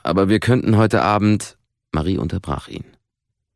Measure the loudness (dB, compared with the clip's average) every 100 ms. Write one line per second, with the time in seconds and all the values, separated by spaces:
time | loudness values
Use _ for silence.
0 | -4 0 2 2 2 0 2 2 4 2
1 | 2 2 2 0 -4 _ _ _ _ -4
2 | -2 -4 -4 -6 -6 -10 -10 -16 -16 _
3 | _ _ _ _ _